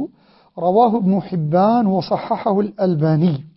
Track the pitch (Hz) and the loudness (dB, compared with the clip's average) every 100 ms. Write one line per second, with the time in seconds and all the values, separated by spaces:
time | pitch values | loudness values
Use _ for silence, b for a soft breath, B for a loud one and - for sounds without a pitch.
0 | 294 b b b b - 170 196 240 226 | -6 b b b b -4 0 4 4 2
1 | 190 196 - 180 151 175 202 240 208 190 | 0 0 -2 -4 0 2 2 2 0 0
2 | - 190 - 214 196 196 208 - 190 165 | -2 -6 -4 -4 -2 -2 -2 -2 -2 0
3 | 156 156 175 139 - | 2 2 2 0 -6